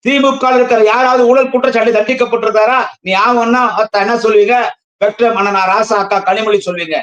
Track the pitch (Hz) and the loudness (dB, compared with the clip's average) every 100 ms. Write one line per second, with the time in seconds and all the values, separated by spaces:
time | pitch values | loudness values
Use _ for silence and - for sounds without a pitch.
0 | 240 277 269 269 254 247 240 233 214 233 | 0 0 0 0 0 2 2 2 2 2
1 | 254 254 240 262 262 247 262 233 220 214 | 2 2 4 2 2 0 0 0 0 0
2 | 220 254 202 233 214 208 220 262 214 - | -2 -2 -2 -2 0 0 2 0 -4 -8
3 | 185 190 226 240 226 247 240 185 214 202 | -4 0 2 0 0 0 0 -2 -2 -2
4 | 202 233 220 214 208 247 233 - _ _ | -2 0 2 2 2 0 -2 -8 _ _
5 | 208 208 233 190 202 196 185 202 220 208 | -4 0 -2 0 -2 -2 0 0 0 -2
6 | 190 202 - 220 220 208 180 175 165 147 | 0 -2 0 -2 0 -2 -2 -8 -6 -6